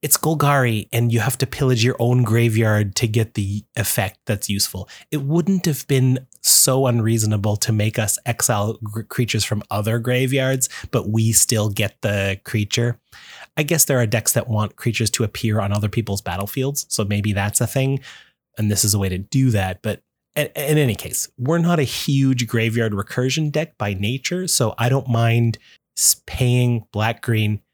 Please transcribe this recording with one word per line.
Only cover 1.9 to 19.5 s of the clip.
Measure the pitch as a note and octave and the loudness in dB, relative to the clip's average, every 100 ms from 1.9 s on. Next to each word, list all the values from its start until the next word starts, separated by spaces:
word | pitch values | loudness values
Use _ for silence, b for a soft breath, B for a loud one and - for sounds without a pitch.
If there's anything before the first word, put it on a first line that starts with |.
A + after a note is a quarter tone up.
| - | 0
own | A#2+ B2 | 2 2
graveyard | A#2 A2+ A#2 A2 A2 G#2+ G#2 - | 4 4 4 2 2 2 0 -2
to | A#2 | 0
get | A2 G#2+ | 0 -2
the | - G2+ G#2 - - | -4 -4 -6 -6 -6
effect | G#2+ - F#2+ - | -2 -2 -2 -6
that's | - G#2 - | -6 -4 -2
useful. | G2 - - - B B | -2 -2 -6 -14 B B
It | D3+ | -6
wouldn't | C#3 E3 F3 F#3+ F3 | 0 0 2 2 0
have | C#3 - | -2 0
been | C3+ B2+ B2+ - - | 2 4 2 -2 -6
so | - - - C3 C3+ | 2 4 4 2 2
unreasonable | A#2 A2 A2+ G#2+ G#2+ G#2 G#2 | 2 2 2 2 0 0 -2
to | - | 0
make | A2 G#2+ A2 | 2 0 0
us | G#2 - | -2 -2
exile | - A#2+ - G#2+ G#2 - | -4 -4 0 0 0 -4
gr-, | G#2 G#2+ | -8 -8
creatures | A2 - A#2 A2 | -8 -4 0 0
from | - G#2 - | -2 -4 -4
other | G2+ G#2+ A#2 | -4 0 0
graveyards, | A#2 B2 C3 C3+ C3 C3 - B B | 0 0 2 0 0 0 -2 B B
but | B2 G#2 | -2 0
we | A2 A2+ | 0 2
still | A2 - A2+ G#2 | 2 2 0 0
get | G2+ G2+ _ | -2 -4 _
the | G#2+ G2+ G2 F#2+ | -2 0 -2 -4
creature. | - A2 G2+ - A#2+ A#2 _ B B B B - | -4 -4 -2 -2 -2 -4 _ B B B B -4
I | |
guess | D3+ E3 | -2 0
there | - C3 | 2 2
are | A2+ | 2
decks | A2+ - | 0 0
that | - - | -2 0
want | A2 G#2+ - | -2 -2 -2
creatures | - G#2+ A2 | -4 0 -2
to | - | 0
appear | A2 - A2+ G#2+ | -4 -2 -2 -2
on | G2+ | 0
other | G#2 G#2 | -2 0
people's | A#2 G2+ G2 | -2 -2 -4
battlefields, | - F2+ G2+ - C3 C#3+ - | -4 -6 -6 -4 -4 -4 -6
so | - | -4
maybe | G2+ G#2 G#2 | -2 0 0
that's | G2+ G2+ - | 0 -2 -2
a | A#2 | -2
thing, | C3+ C3+ C3+ B B B B _ - | 0 0 -2 B B B B _ -4
and | G#2+ | 0
this | G#2 G#2+ | 2 2
is | |
a | G2+ | 2
way | G2 | 2
to | F#2 | -2
do | G2+ C3+ C3 | -2 2 2